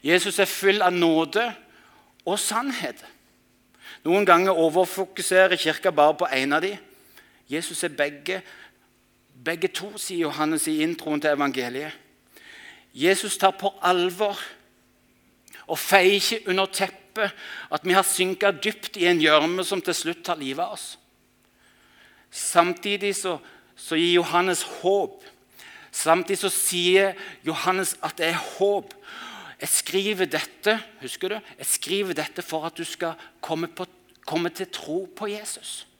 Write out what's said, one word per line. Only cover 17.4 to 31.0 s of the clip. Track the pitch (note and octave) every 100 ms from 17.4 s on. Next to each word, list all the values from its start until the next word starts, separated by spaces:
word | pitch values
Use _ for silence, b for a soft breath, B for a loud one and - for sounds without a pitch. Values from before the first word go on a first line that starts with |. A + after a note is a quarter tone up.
| B B B
at | D3+ F#3
vi | F#3
har | F#3+
synket | - F#3 F3+ G3+ E3+
dypt | G#3+ G#3+ - -
i | F3
en | E3+
gjørme | D3+ D3+ D#3+ F3+ F3+
som | G3
til | F3 E3
slutt | D#3 E3+ F3
tar | D#3+
livet | C3+ C3+ F#3+
av | G#3
oss. | - - _ _ _ _ b b b b b b b b b
Samtidig | - - F3 E3+ E3+ G3+ G3+ G3+ F#3+
så, | F#3+ D#3 B B B
så | - - D#3+
gir | E3+ F3
Johannes | E3+ F3 F#3 E3+
håp. | - - F3+ G3 D#3+ - - _ _ B B B B
Samtidig | - D#3+ E3+ F3 G3
så | F#3+
sier | - - F3+ F3 F#3 G3 F3+ B B
Johannes | D3+ D#3 F3 F#3 F#3 - D#3
at | -
det | E3
er | E3 - -
håp. | G3 G3+ - - B B B B B B
«Jeg | D3+
skriver | - - F#3+ G3 G3 F3+
dette», | D#3 - - G#3 A3 - -